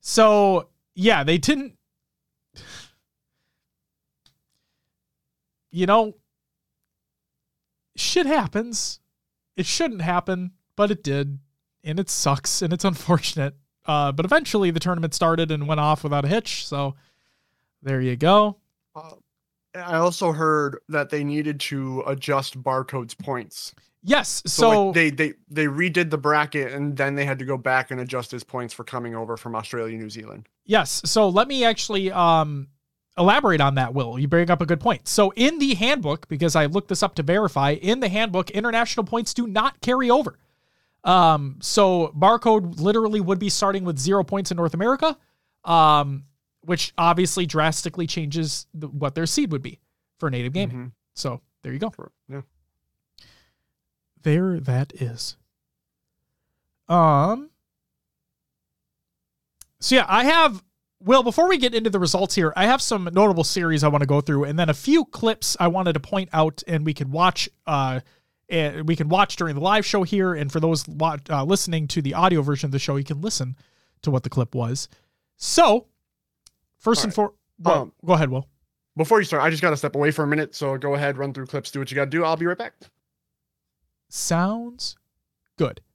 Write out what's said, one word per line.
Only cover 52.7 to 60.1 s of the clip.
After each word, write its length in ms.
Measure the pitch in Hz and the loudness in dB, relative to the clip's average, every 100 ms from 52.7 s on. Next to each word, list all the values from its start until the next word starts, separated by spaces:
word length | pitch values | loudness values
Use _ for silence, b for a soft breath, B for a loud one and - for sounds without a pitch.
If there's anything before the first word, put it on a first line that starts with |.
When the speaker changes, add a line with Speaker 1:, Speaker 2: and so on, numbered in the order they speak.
| _ _ _ _ _ b b b b b _ _ _ _ _ | _ _ _ _ _ b b b b b _ _ _ _ _
Speaker 1:
There 360 | 156 156 190 170 | 0 2 2 -2
that 340 | 135 123 143 | -2 -2 -2
is. 420 | - 123 117 - - _ _ _ _ _ _ _ _ _ _ _ _ _ _ - | -6 -8 -8 -12 -12 _ _ _ _ _ _ _ _ _ _ _ _ _ _ 0
Um, 640 | 175 160 143 165 233 302 _ _ _ _ _ _ _ _ _ _ _ _ _ _ _ _ _ _ _ _ _ - _ | 4 6 4 2 -2 -8 _ _ _ _ _ _ _ _ _ _ _ _ _ _ _ _ _ _ _ _ _ -20 _
so 160 | - 254 | 2 2
yeah, 100 | |
I 160 | 185 | 4